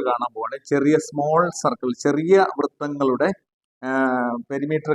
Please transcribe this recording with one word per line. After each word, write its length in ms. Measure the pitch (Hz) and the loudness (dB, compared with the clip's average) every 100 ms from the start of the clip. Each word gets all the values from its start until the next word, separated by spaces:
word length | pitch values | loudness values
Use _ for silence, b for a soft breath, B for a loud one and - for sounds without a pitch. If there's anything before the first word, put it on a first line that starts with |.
| 127 | 0
കാണാൻ 220 | 120 123 110 | -2 -4 -6
പോണേ, 200 | 113 135 - | -8 -10 -2
ചെറിയ 260 | 143 139 151 151 | 0 4 2 0
സ്മോൾ 340 | 147 147 160 175 - | -4 0 2 0 0
സർക്കിൾ, 260 | 147 123 127 123 147 | -4 -2 -4 -2 0
ചെറിയ 400 | 143 165 190 - - | 0 4 4 4 0
വൃത്തങ്ങളുടെ, 680 | 143 - 147 143 139 151 160 196 _ _ _ _ 131 | -4 -4 -8 -2 0 2 0 -2 _ _ _ _ -4
ആ, 20 | 135 131 127 120 120 - | 0 0 0 -2 -6 -6
പെരിമീറ്റർ 420 | 139 143 156 151 | -6 -2 -2 0